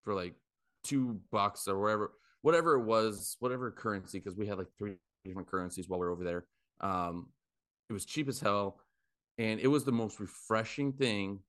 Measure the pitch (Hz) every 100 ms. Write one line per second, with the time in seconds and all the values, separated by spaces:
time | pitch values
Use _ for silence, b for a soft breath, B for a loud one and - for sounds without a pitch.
0 | - 101 90 95 _ _ _ _ - 139
1 | 127 107 - 107 101 - - 98 104 107
2 | 107 b b b 139 165 165 139 110 113
3 | 110 101 82 - 123 127 123 - 113 101
4 | 95 98 98 92 104 98 90 _ 104 92
5 | _ _ 95 95 82 95 90 90 87 90
6 | 90 87 90 87 - _ _ _ 98 92
7 | 87 87 - _ _ _ _ _ _ 104
8 | - - 139 127 107 101 98 - b b
9 | b b _ - 110 110 131 147 123 117
10 | 110 - 101 - - 110 113 - 139 135
11 | 131 104 95 101